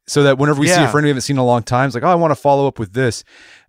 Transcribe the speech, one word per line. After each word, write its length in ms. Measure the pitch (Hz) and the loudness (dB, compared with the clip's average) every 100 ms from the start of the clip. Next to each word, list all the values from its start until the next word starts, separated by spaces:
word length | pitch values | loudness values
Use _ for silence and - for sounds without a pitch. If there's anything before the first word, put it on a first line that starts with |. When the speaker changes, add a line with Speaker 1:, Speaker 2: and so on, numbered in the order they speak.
| - | -6
Speaker 1:
so 160 | - | 0
that 160 | 143 131 | 2 2
whenever 200 | 143 147 | 0 0
we 80 | 151 | 2
see 60 | |
a 80 | 175 | 2
Speaker 2:
Yeah. 100 | 143 | 2
Speaker 1:
friend 120 | 143 | 2
we 60 | 147 | 0
haven't 120 | 135 | -2
seen 140 | - 139 | -2 -2
in 60 | |
a 40 | 123 | 0
long 160 | 120 | 0
time, 260 | 113 123 135 | 0 -2 -2
it's 80 | 123 | -2
like, 80 | |
"Oh, 60 | 151 | -2
I 60 | 175 | 0
wanna 200 | 165 143 | 0 0
follow 300 | 147 139 139 | 0 0 0
up 140 | - | -4
with 140 | 107 | -8
this." 300 | 101 131 107 - - - - | -4 -4 -4 -12 -20 -20 -20